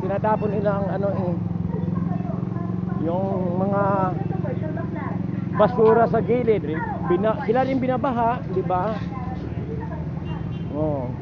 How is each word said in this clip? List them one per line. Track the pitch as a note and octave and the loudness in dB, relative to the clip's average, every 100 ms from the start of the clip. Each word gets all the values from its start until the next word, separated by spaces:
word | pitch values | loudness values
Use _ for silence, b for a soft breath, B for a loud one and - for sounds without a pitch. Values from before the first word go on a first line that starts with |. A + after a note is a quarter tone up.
Tinatapon | F#3 G3 G#3+ G#3+ G#3 | -2 0 2 2 2
nila | G#3 G#3 G3 | 0 2 2
ang | G3 F#3 | 0 0
ano | G3 | 0
eh, | F#3+ F3+ F3 - - - - - - - - - - - - - - - - G3 | 0 0 0 -2 -2 -2 -2 0 0 0 -2 -2 -2 -2 -2 -2 -2 -2 -2 0
yung | F3 G3 G3 F3+ F3+ | 0 0 0 0 0
mga | G3 G3+ G3+ G3 F#3 - - - - - D#4 - E4+ - - - - - - - | 2 2 2 2 2 0 -2 -2 -2 -2 -4 -4 -4 -4 -4 -4 -4 -4 -4 2
basura | G#3 - A3 A3 A3+ | 2 6 6 8 6
sa | A3+ | 2
gilid. | G3+ A#3+ A#3 G#3 D3 D#3 - F#3 - | 2 2 4 2 2 -4 -4 -4 0
Bina-, | F3 G#3+ G#3 - | 2 2 0 0
sila | A#3 | 2
rin | C4 C4 | 2 0
binabaha, | A#3 B3+ C4+ A#3+ A#3 B3 - | 0 0 0 2 0 0 -2
di | F3+ | -2
ba? | F3+ F3+ F#3+ G#3+ - - - - - - - A4 - E4 - - - - - - - C#3+ | 0 0 0 -2 -4 -6 -6 -6 -6 -6 -6 -6 -6 -6 -6 -6 -6 -6 -6 -6 -6 -2
Oh. | D#3 C#3+ B2 - | -2 -2 -4 -6